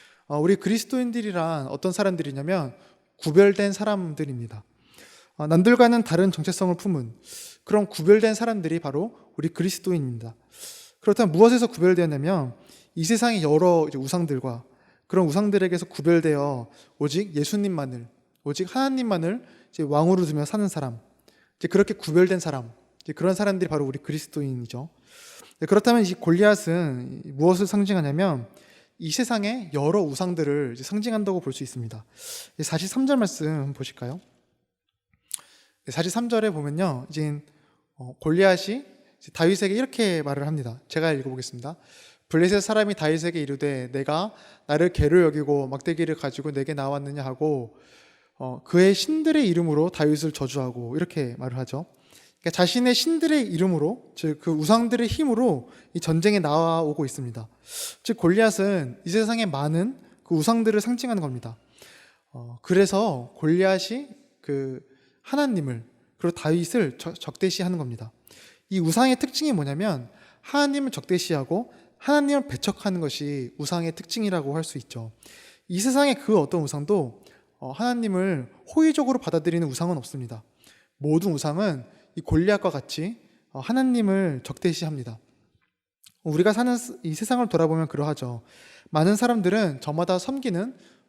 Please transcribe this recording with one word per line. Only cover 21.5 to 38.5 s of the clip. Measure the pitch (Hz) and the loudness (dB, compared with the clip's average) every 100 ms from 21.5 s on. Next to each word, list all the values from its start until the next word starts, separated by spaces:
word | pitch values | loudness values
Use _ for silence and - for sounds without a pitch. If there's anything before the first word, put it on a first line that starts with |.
| _ | _
이제 | - | 2
그렇게 | 190 202 | 4 4
구별된 | 202 - 156 185 185 | 0 0 4 4 4
사람, | 160 139 117 - _ _ | -2 -6 -8 -16 _ _
이제 | - | -12
그런 | 151 170 | -2 0
사람들이 | 185 208 190 170 | 2 0 0 -2
바로 | 147 139 | -2 -2
우리 | 135 | -4
그리스도인이죠. | - 151 - - 139 127 120 123 156 - _ - - - - _ | -6 -8 -6 -6 -6 -6 -8 -12 -12 -18 _ -20 -20 -20 -20 _
네, | 160 | 2
그렇다면 | 208 220 233 190 | 4 6 4 2
이 | 180 | 0
골리앗은 | - 170 208 202 165 170 160 127 127 131 - 139 | 2 6 6 4 2 -2 -2 -4 -8 -12 -12 2
무엇을 | 165 180 196 | 4 4 2
상징하냐면 | 202 202 190 147 147 190 135 113 - - _ _ - | 0 2 0 0 0 0 0 -6 -16 -20 _ _ -12
이 | 160 | -6
세상의 | 151 240 226 202 254 185 | -4 -2 -2 -2 -6 -6
여러 | 143 143 202 | -2 2 2
우상들을 | 165 135 185 170 147 143 135 | 0 -2 -2 0 0 0 -2
이제 | 120 | -6
상징한다고 | 131 202 220 220 202 185 | -6 -4 -2 -2 -2 -4
볼 | 151 | -6
수 | 127 | -8
있습니다. | 135 127 117 113 - - - - - - | -10 -10 -10 -12 -18 -20 -16 -16 -14 -10
이제 | |
사십삼 | 151 160 185 254 269 | -6 -4 -4 -2 0
절 | 277 | 2
말씀 | 202 - 156 | 0 -2 -4
한번 | 156 139 | -2 -4
보실까요? | 135 135 - 123 170 - _ _ _ _ _ _ _ _ _ _ - _ _ _ _ - | -6 -12 -10 -12 -12 -16 _ _ _ _ _ _ _ _ _ _ -16 _ _ _ _ -8
네, | |
사십삼 | 143 170 220 240 | -4 -2 -2 0
절에 | 226 220 | 0 0
보면요, | 156 143 151 185 135 135 | -2 -4 -2 -2 -2 -8
이제, | 151 151 147 - _ _ _ _ - | -6 -4 -6 -10 _ _ _ _ -20
어, | 127 - | -20 -8
골리앗이 | 160 165 190 | 0 4 6